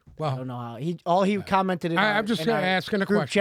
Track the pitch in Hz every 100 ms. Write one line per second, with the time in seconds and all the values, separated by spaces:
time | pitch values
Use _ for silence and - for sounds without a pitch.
0 | - - 156 131 127 123 120 117 151 175
1 | - 175 190 208 - 190 190 180 175 170
2 | 208 208 214 226 160 220 185 185 - 214
3 | 190 208 143 202